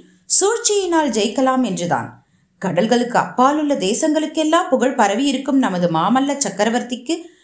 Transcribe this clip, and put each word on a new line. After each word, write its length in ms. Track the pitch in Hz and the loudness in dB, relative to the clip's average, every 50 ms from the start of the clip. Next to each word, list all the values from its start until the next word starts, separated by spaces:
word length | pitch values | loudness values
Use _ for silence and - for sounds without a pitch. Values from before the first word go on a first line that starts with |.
| - - _ _ _ - | -20 -20 _ _ _ 0
சூழ்ச்சியினால் 800 | - - 381 415 466 440 - - 415 403 381 349 339 320 302 277 | 2 4 4 2 2 0 -2 -2 0 0 0 0 0 0 0 0
ஜெயிக்கலாம் 520 | 214 220 196 233 - 277 262 262 262 254 247 | 0 0 -2 0 0 0 0 2 2 2 0
என்றுதான். 460 | 202 180 170 175 170 139 120 117 117 - - _ _ _ _ _ _ _ _ | -2 -2 -4 -2 -2 -2 -2 -4 -6 -12 -18 _ _ _ _ _ _ _ _
கடல்களுக்கு 560 | 196 180 151 175 220 226 247 240 240 240 233 | -6 -2 0 0 2 2 2 0 0 0 0
அப்பாலுள்ள 560 | 175 - - - 247 254 277 294 311 302 285 277 | 0 -2 0 0 2 2 2 2 0 0 -2 -2
தேசங்களுக்கெல்லாம் 960 | 214 185 190 240 247 311 311 302 311 311 302 - 320 311 311 330 349 359 359 | 0 0 -2 0 0 0 0 0 0 -2 -2 -2 -2 0 2 2 0 2 0
புகழ் 260 | 262 220 240 277 - | 0 0 2 0 2
பரவியிருக்கும் 640 | - 208 202 208 240 277 285 247 262 269 294 277 269 | 2 2 2 2 0 0 0 -2 -2 -2 0 0 2
நமது 300 | 240 190 180 175 180 170 | 2 0 0 0 0 0
மாமல்ல 460 | 165 160 175 208 247 269 277 285 277 | 2 0 2 2 2 2 0 0 -2
சக்கரவர்த்திக்கு 800 | 277 - 185 - - 214 226 233 240 220 - 254 226 - - 339 349 - - - _ | -2 -4 -4 -2 -2 -2 0 0 -2 -4 -6 -10 -8 -6 -6 -6 -6 -8 -12 -20 _